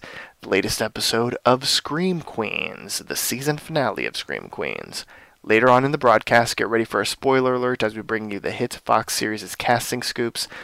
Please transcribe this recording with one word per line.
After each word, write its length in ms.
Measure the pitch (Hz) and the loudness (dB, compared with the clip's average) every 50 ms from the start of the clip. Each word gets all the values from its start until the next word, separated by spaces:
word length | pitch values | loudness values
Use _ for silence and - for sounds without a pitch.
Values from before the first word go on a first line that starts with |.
| - - - - - - _ _ | -8 -10 -16 -16 -16 -18 _ _
the 80 | - 110 | -4 0
latest 340 | 101 95 98 113 - - | 2 2 2 2 -2 -2
episode 540 | 113 110 - - - - - 113 117 120 - - - | -4 -4 -4 -4 -2 0 0 0 0 0 -2 0 4
of 240 | 120 127 127 - - | 4 4 4 2 0
Scream 540 | - - - - 143 160 180 190 180 165 | 0 0 -2 -2 -4 -2 0 0 -2 -2
Queens, 760 | 147 - - - 110 104 - - 78 82 - - - 101 - - | -6 -10 -6 -6 -4 -4 -4 -6 -6 -8 -8 -10 -12 -8 -8 -8
the 180 | - - 69 - | -6 -6 -4 -4
season 400 | - - 117 123 135 151 151 151 | -2 -4 -4 -4 -2 -2 -4 -4
finale 480 | - - 160 156 131 110 95 69 58 | -4 -4 -2 0 0 0 -2 -2 -6
of 100 | 53 - | -6 -6
Scream 320 | - - - 69 50 50 - | -6 -8 -8 -8 -10 -10 -12
Queens. 580 | - - 82 67 52 50 50 50 - - - - - - - - _ _ - | -8 -8 -6 -6 -6 -8 -10 -12 -14 -14 -14 -16 -20 -20 -20 -20 _ _ 0
Later 280 | - 107 113 120 127 | 4 4 6 8 8
on 120 | 123 127 131 | 6 6 6
in 80 | 139 | 4
the 60 | 147 147 | 0 2
broadcast, 580 | 131 123 110 110 - - 123 117 113 - - | 4 6 6 6 4 6 4 4 4 4 0
get 120 | - 107 101 | -2 -2 0
ready 180 | 113 113 117 | 2 0 0
for 160 | - - 104 | 0 0 0
a 40 | 104 | 0
spoiler 500 | - - - - 135 131 131 127 127 127 | 0 -2 -2 2 2 4 4 4 2 2
alert 260 | 127 123 123 127 - | 2 0 0 0 0
as 140 | 117 107 107 | -2 -2 -2
we 80 | 110 101 | -4 -6
bring 260 | - 110 110 107 107 | -4 -4 -4 -2 -4
you 100 | 101 98 | -6 -6
the 120 | - 80 | -6 -6
hit 240 | 98 101 123 120 - - - | -4 -4 -4 -4 -6 -8 0
Fox 300 | - 113 110 113 - - | 2 2 2 2 0 -4
series' 400 | - 117 107 107 107 95 92 - | -2 -2 -2 -4 -6 -8 -10 -10
casting 480 | - - - 123 113 - - - 123 117 | -6 0 2 2 2 2 -2 -4 -4 -4
scoops, 440 | - - - 120 117 - - - - - - | -6 -4 -2 -2 -2 -2 -6 -8 -8 -10 -16